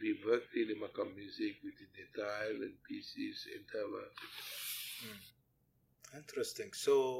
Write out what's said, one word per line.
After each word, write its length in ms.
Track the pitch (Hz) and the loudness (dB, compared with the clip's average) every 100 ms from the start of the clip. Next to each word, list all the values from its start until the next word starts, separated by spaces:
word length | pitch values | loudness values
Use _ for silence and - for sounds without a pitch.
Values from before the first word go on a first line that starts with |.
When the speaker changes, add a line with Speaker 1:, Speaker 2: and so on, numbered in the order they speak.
Speaker 1:
we 220 | 110 107 | 2 4
worked 300 | 104 120 - | 6 6 6
really 220 | 120 110 104 | 2 2 2
makam 360 | 101 - 101 95 | -2 0 -2 -2
music 440 | 101 98 107 101 | -10 0 -2 0
with 120 | 98 - | -10 -12
the 100 | - - | -16 -16
detail 600 | - - 104 104 107 110 | -8 -4 -2 0 0 0
and 180 | 107 - | -4 -6
pieces 640 | - 104 - - 107 104 - | -8 -6 -6 -4 -4 -4 -8
and 120 | - - 110 | -10 -6 -4
our 220 | 101 104 101 - - - - - - - - - | -2 -4 -8 -12 -10 -10 -8 -6 -4 -4 -4 -6
Speaker 2:
Hmm. 1160 | 113 101 92 - _ _ _ _ _ _ - - | -8 -10 -14 -20 _ _ _ _ _ _ -16 -14
Interesting. 560 | - - - - 104 | -6 -2 -2 -2 -6
So, 220 | - - 139 131 127 | 0 6 8 8 2